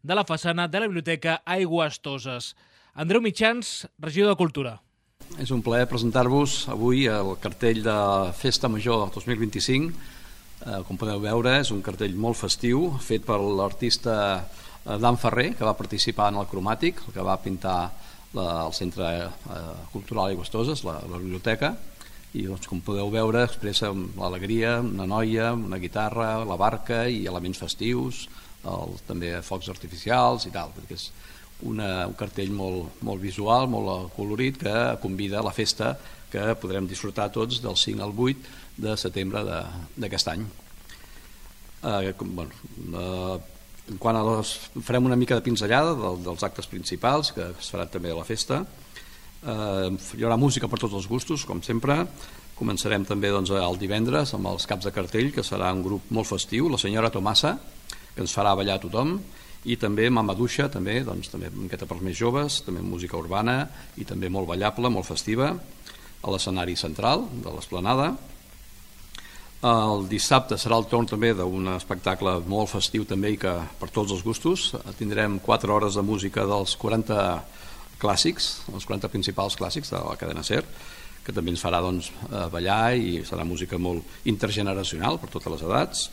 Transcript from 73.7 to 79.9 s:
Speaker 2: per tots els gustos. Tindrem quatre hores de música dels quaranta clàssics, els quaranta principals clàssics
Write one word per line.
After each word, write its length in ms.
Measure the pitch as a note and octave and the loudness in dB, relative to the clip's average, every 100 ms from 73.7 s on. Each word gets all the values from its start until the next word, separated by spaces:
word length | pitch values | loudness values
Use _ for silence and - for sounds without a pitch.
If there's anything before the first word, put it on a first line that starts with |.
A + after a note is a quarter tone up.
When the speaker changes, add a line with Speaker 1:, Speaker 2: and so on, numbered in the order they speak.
| - | -8
Speaker 2:
per 80 | F#2 | -4
tots 240 | - G2+ | 0 0
els 80 | F#2+ | 0
gustos. 460 | G2+ A2+ E3 F3+ - B2 G2+ G2+ | -2 0 0 2 0 -4 -10 -6
Tindrem 400 | G#2+ G#2 G#2+ G2 | -2 2 2 0
quatre 320 | - G#2 G2+ | 2 2 4
hores 240 | G#2 G#2 G2 | 4 4 2
de 80 | |
música 400 | G2 G#2+ F#2+ G#2+ | 2 0 0 0
dels 300 | G2+ G2+ F#2+ - | 2 2 2 0
quaranta 600 | A2 A2+ A2 G#2 F#2+ D#2+ - - - - - - | 2 0 2 2 2 0 -6 -14 -14 -14 -14 -2
clàssics, 540 | G#2 F#2+ D#3+ - - - - | 2 4 2 2 -4 -4 -8
els 160 | G2+ | -8
quaranta 240 | - G2 A2 | -4 -4 -2
principals 480 | - F#2+ F#2+ G2 - | -2 0 0 -2 -2
clàssics 380 | F2+ D#3 C#3+ | -2 -2 -4